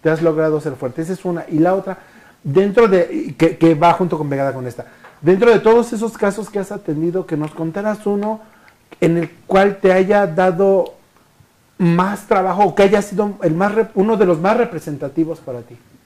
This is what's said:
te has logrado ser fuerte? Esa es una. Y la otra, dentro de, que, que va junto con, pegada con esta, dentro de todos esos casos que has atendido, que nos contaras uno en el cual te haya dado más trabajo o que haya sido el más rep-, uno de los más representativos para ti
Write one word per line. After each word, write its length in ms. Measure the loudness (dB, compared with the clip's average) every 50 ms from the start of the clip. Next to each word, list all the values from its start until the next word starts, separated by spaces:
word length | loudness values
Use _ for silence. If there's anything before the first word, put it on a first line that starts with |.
te 80 | -2 -2
has 120 | 0 0
logrado 400 | 0 0 0 0 0 0 -2 -2
ser 140 | -4 -6 -10
fuerte? 260 | -8 -10 -10 -8 -8
Esa 120 | -8 -8 -8
es 120 | -8 -6
una. 200 | -8 -8 -8 -8 -4
Y 100 | 0 0
la 140 | 2 2 2
otra, 240 | -2 -4 -6 -12 -12 -14 _ _ -20 _ _ _ _ -6
dentro 440 | -2 0 2 2 2 4 4 4
de, 480 | 4 4 2 2 0 -2 -6 -6 -6 -2
que, 200 | 0 0 0 2
que 160 | 4 4 4 4
va 180 | 4 4 2 4
junto 240 | 2 0 -2 -2 -4
con, 100 | -4 -4
pegada 240 | -2 -2 -2 -4 -4
con 140 | -6 -10
esta, 180 | -10 -12 -12 -16 -18 -18 _ -20 -20 -12 -4
dentro 300 | 0 2 2 4 4 4
de 80 | 4 4
todos 340 | 4 4 4 4 2 0 -4
esos 220 | -6 -6 -6 -4
casos 340 | -2 -4 -4 -4 -4 -10 -8
que 100 | -6 -8
has 120 | -8 -8
atendido, 540 | -10 -10 -6 -6 -4 -4 -2 -2 -4 -4 -6
que 120 | -4 -6
nos 140 | -6 -6 -6
contaras 540 | -8 -8 -8 -6 -6 -6 -6 -6 -6 -4 -4
uno 340 | -4 -4 -2 -4 -4 -6 -8 -12 -20 _ _ _ _ _ _ _ -16 -8 -2
en 180 | -2 0 0
el 140 | 0 -4 -6 -10 -16 -6
cual 300 | 0 2 2 2 2 0 2
te 100 | 2 2
haya 360 | 4 4 2 2 2 2 2
dado 680 | 0 0 0 0 0 2 2 2 2 2 2 0 -2 -6 _ _ _ _ _ _ _ _ _ _ _ _ _ _ _ _ 0
más 480 | 0 2 2 2 0 -2 -4 -6 -4
trabajo 360 | -2 0 0 0 0 0 0 0
o 100 | 0 4
que 80 | 4 4
haya 180 | 4 4 2
sido 380 | 0 -2 -4 -4 -4 -4 -4 -2
el 140 | -2 -2 0
más 180 | 0 0 0 0
rep-, 180 | 0 -2 -2 0
uno 200 | 0 0 2 2
de 120 | 2 2
los 120 | 2 2 0
más 180 | 0 0 0
representativos 840 | 0 0 -2 -4 -10 -10 -10 -10 -8 -8 -6 -2 -2 -2 -4 -4 -10
para 220 | -10 -12 -12 -12 -12
ti 120 | -16 -20 -20 _ _ _ _ _